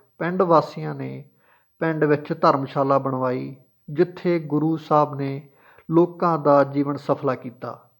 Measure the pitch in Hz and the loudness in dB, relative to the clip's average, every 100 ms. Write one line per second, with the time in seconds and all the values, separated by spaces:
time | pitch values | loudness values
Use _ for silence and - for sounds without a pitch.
0 | _ - 170 185 185 160 151 - 156 139 | _ -8 -4 0 4 4 2 -4 -10 -10
1 | 131 135 - _ _ _ _ - 165 156 | -10 -12 -18 _ _ _ _ -4 -2 2
2 | 151 147 - 160 170 143 135 147 135 139 | 2 2 -2 0 2 2 0 -2 2 2
3 | 131 127 127 131 139 135 _ _ - 147 | 0 -2 -2 -4 -8 -14 _ _ -6 -2
4 | 175 - 180 170 151 147 156 160 - 151 | -2 -2 -2 -2 -2 -2 0 -2 2 2
5 | 143 139 139 139 - _ _ _ - 165 | 2 -2 -6 -8 -12 _ _ _ 0 2
6 | 170 - 175 160 147 143 139 139 143 139 | 2 0 -2 2 4 4 4 0 -2 -4
7 | - 135 139 127 127 - 123 - _ | -2 -2 -2 -4 -8 -14 -14 -14 _